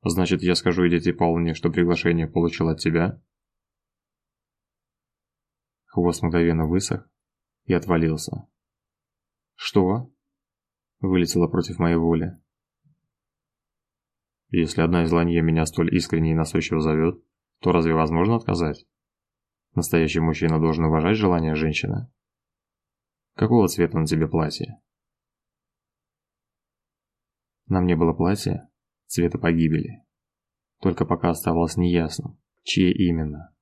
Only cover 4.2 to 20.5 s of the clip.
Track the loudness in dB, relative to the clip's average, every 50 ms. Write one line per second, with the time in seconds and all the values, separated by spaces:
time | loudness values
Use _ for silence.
4.2 | _ _ _ _ _ _ _ _ _ _ _ _ _ _ _ _ _ _ _ _
5.2 | _ _ _ _ _ _ _ _ _ _ _ _ _ _ -4 0 0 0 0 0
6.2 | -2 -2 0 2 2 2 2 2 0 0 0 -2 -2 -2 -6 -6 -6 _ _ _
7.2 | _ _ _ _ _ _ _ _ _ -2 -2 -2 0 0 0 2 2 0 -2 -4
8.2 | -6 -10 -12 -12 -14 _ _ _ _ _ _ _ _ _ _ _ _ _ _ _
9.2 | _ _ _ _ _ _ _ -12 -12 -2 0 0 2 2 0 -2 -4 -10 _ _
10.2 | _ _ _ _ _ _ _ _ _ _ _ _ _ _ _ _ -2 0 2 2
11.2 | 2 2 2 0 0 2 0 -2 -4 -4 -4 -2 0 0 2 2 2 2 0 0
12.2 | -2 -4 -8 -14 _ _ _ _ _ _ _ _ _ _ _ _ _ _ _ _
13.2 | _ _ _ _ _ _ _ _ _ _ _ _ _ _ _ _ _ _ _ _
14.2 | _ _ _ _ _ _ -2 0 0 0 0 0 2 2 2 2 2 2 2 2
15.2 | 2 2 2 2 2 2 2 2 0 0 0 -2 -2 0 0 -2 0 0 0 0
16.2 | 0 2 0 0 -2 0 -2 -4 -2 0 -2 0 0 0 2 2 0 0 -2 -4
17.2 | _ _ _ _ _ _ _ _ -2 2 2 2 2 2 2 0 0 0 2 0
18.2 | 2 2 0 0 0 -2 -2 -2 -2 -4 -4 -8 _ _ _ _ _ _ _ _
19.2 | _ _ _ _ _ _ _ _ _ _ _ -4 -2 0 2 2 2 2 0 0
20.2 | 0 0 0 0 0 0